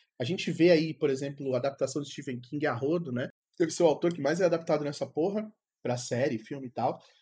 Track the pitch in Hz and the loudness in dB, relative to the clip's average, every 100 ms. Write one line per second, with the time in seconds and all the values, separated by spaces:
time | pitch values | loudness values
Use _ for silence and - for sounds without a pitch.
0 | _ - 127 185 - 143 170 165 160 151 | _ -6 -4 -4 -2 4 6 6 4 0
1 | 147 131 139 143 139 127 139 139 135 151 | 0 0 -4 -6 -2 -2 -2 -2 -2 -2
2 | 143 - - 123 123 147 147 120 135 175 | -8 -10 -8 -10 -8 -4 -2 -2 0 -2
3 | 147 123 139 - _ - 165 - 170 - | -2 -6 -6 -10 _ -2 -2 4 4 4
4 | 175 170 139 165 180 165 - 147 147 143 | 0 0 0 2 2 2 0 -2 -2 -6
5 | 120 - 175 208 214 - _ _ 127 120 | -6 -2 -2 -2 -8 -12 _ _ -4 -4
6 | - 120 113 110 - 139 131 120 127 - | -2 -2 0 -2 -6 -10 -10 -2 -2 -2
7 | - _ | -10 _